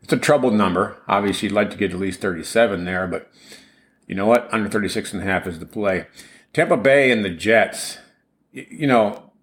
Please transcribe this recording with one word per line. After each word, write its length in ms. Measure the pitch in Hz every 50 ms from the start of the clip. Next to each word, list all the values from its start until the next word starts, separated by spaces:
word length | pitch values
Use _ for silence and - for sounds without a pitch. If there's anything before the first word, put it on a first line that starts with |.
| _
It's 120 | - 156
a 20 |
troubled 380 | 127 - - 147 143 131 127 107
number. 420 | 107 101 90 90 90 98 107 - - _
Obviously, 420 | - 98 101 101 101 95 - - 101
you'd 60 | 95
like 160 | 104 104 101 -
to 40 |
get 160 | - 104 95 90
at 80 | 90
least 220 | 98 95 90 - -
thirty-seven 640 | 98 90 80 80 - - 113 117 117 101 87 87
there, 200 | 90 92 90 92
but 240 | 90 85 80 - _ _ _ - - - - - _ _ _ _ _ _ _ _
you 80 | _ -
know 100 | 95 98
what? 240 | 107 117 120 - - -
Under 160 | 113 107 104
thirty-six 420 | 107 107 104 98 - 113 104 - -
and 80 | 107
a 60 | 92
half 200 | 98 95 90 -
is 120 | 95 87 80
the 80 | 85
play. 400 | - - 110 104 101 92 90 80 - _ - - - - - _ _ _
Tampa 240 | - 160 - 180 131
Bay 340 | 101 135 135 143 139 131 123
and 100 | 110 104
the 80 | 95
Jets. 680 | 87 80 82 104 113 113 98 - - - - - - - - _ _ _ _ _ _ _ _ _ _
Y-, 120 | 131 127 _
you 160 | - - 156
know 420 | 143 127 117 107 101 - - - _ _ _